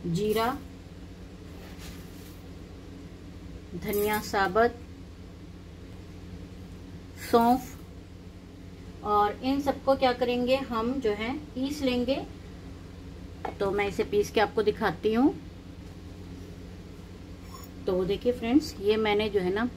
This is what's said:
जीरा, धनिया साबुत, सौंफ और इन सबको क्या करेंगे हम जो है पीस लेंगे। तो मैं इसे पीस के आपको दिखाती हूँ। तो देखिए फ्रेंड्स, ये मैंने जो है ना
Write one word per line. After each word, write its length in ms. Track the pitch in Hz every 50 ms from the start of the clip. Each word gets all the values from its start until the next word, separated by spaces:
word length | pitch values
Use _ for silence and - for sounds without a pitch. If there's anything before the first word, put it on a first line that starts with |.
| -
जीरा, 500 | 175 165 185 208 214 208 214 226 247 269 277 - - - - - - - - - - - - - - - - - - - - - - - - - - - - - - - - 92 90 - - 90 87 85 78 78 - 87 90 - - - - - - - - - - - - - - - - - - -
धनिया 460 | 170 160 208 208 208 208 214 214 214
साबुत, 540 | 220 - - 208 190 190 180 220 233 240 240 - - - - - - - - - - - - - - - - - - - - - - - - - - - - - - - - - - - - - - - - - - - - - - - - - - -
सौंफ 480 | - 233 233 233 247 277 - - - - - - - - - - - - - - - - - - - - - - - - - - - - -
और 360 | 208 208 208 208 208 - - 254
इन 180 | 262 277 277
सबको 340 | - 269 262 - - 269 269
क्या 180 | 269 269 254 240
करेंगे 420 | 247 254 240 247 247 247 240 262
हम 380 | 269 277 - 240 226 220 240 269
जो 180 | 285 240 214
है 260 | 208 208 220 233 269
पीस 440 | 311 - - - 254 262 277 285 -
लेंगे। 440 | 277 254 247 247 247 247 277 330 - - - - - - - - - - - - - - - - - - - - - - - - - - - -
तो 120 | 202 196
मैं 160 | 190 202 202
इसे 160 | 202 180 - 214
पीस 280 | - 202 208 202 196
के 100 | - 220
आपको 220 | 208 208 - 226 208
दिखाती 500 | 214 208 - 220 196 160 - - 214 220
हूँ। 220 | 226 262 302 302 - - - - - - - - - - - - - - - - - - - - - - - - - - - - - - - - - - - - - - - - - - - - - - - - - -
तो 180 | 208 185 180 185
देखिए 280 | 180 202 190 - 240 247
फ्रेंड्स, 420 | - 226 226 247 311 - - - -
ये 160 | 196 202 214
मैंने 320 | 220 220 214 208 208 214 214
जो 100 | 202 202
है 140 | 180 180 190
ना 160 | 214 233 247 -